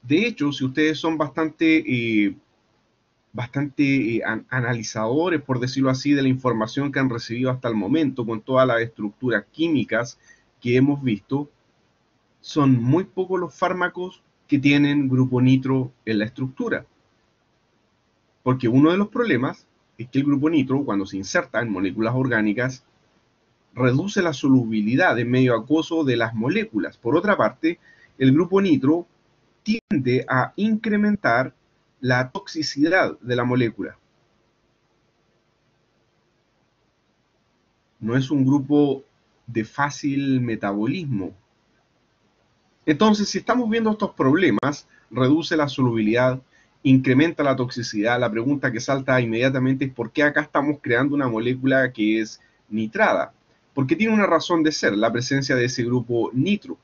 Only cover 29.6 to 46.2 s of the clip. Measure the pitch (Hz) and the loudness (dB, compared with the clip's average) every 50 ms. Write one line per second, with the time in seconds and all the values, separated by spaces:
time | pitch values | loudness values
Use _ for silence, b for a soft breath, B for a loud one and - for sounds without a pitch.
29.6 | _ - 214 233 _ _ - 143 131 127 120 131 - - 127 127 135 139 _ - | _ -4 -4 -4 _ _ -2 -2 0 0 0 0 0 0 0 0 0 -2 _ -4
30.6 | 202 220 220 214 - 226 208 208 208 208 208 - - 123 117 120 131 131 _ _ | -2 0 0 -2 -2 -2 -2 0 0 0 0 0 0 0 2 2 0 -2 _ _
31.6 | _ _ _ _ _ _ _ _ - 123 127 123 127 127 _ 196 - - - 165 | _ _ _ _ _ _ _ _ -2 0 0 0 0 -4 _ -14 -14 -10 -10 -8
32.6 | 151 - - 139 147 170 175 190 160 104 - - - 120 123 123 120 123 123 123 | -8 -6 -2 0 0 2 2 2 0 0 -4 -10 -6 -4 -4 -2 0 0 0 0
33.6 | 127 113 104 - 92 78 - _ _ _ _ _ _ _ _ _ _ _ _ _ | 0 -2 -2 -6 -10 -10 -10 _ _ _ _ _ _ _ _ _ _ _ _ _
34.6 | _ _ _ _ _ _ _ _ _ _ _ _ _ _ _ _ _ _ _ _ | _ _ _ _ _ _ _ _ _ _ _ _ _ _ _ _ _ _ _ _
35.6 | _ _ _ _ _ _ _ _ _ _ _ _ _ _ _ _ _ _ _ _ | _ _ _ _ _ _ _ _ _ _ _ _ _ _ _ _ _ _ _ _
36.6 | _ _ _ _ _ _ _ _ _ _ _ _ _ _ _ _ _ _ _ _ | _ _ _ _ _ _ _ _ _ _ _ _ _ _ _ _ _ _ _ _
37.6 | _ _ _ _ _ _ _ _ - 107 117 135 131 131 156 143 135 131 143 143 | _ _ _ _ _ _ _ _ -6 -2 0 0 0 0 0 0 2 2 2 0
38.6 | 131 135 147 147 147 143 135 135 - _ _ _ _ _ _ _ _ - 117 113 | 0 2 2 2 4 2 0 -4 -6 _ _ _ _ _ _ _ _ -8 -6 -6
39.6 | 107 - _ - 143 147 139 - - 147 139 139 139 139 131 131 123 120 113 107 | -6 -6 _ -4 -4 -4 -4 -6 -6 -4 -4 -2 -2 0 0 0 0 -2 -4 -4
40.6 | - 101 101 104 107 120 160 190 175 143 123 101 92 82 - _ _ _ _ _ | -4 -4 -4 -2 -2 -2 -4 -4 -6 -6 -6 -6 -6 -8 -12 _ _ _ _ _
41.6 | _ _ _ _ _ _ _ _ _ _ _ _ _ _ _ _ _ _ _ _ | _ _ _ _ _ _ _ _ _ _ _ _ _ _ _ _ _ _ _ _
42.6 | _ _ _ _ _ - 156 139 220 220 214 208 208 - - 190 - - 233 247 | _ _ _ _ _ -2 0 4 4 4 4 2 0 -4 -4 -6 -2 -2 0 0
43.6 | 247 220 214 233 226 220 214 214 208 190 - - - 131 139 170 190 156 104 104 | 0 0 -2 0 0 -2 -2 -2 -4 -6 -2 0 2 4 4 4 4 2 2 2
44.6 | - 135 143 - - b b b b b - 123 131 127 147 160 160 - 175 156 | 0 -2 -4 -4 -12 b b b b b -2 0 2 4 4 2 2 0 0 0
45.6 | 147 139 131 - 131 123 117 113 110 107 110 120 | 0 0 0 0 0 0 2 2 0 2 2 2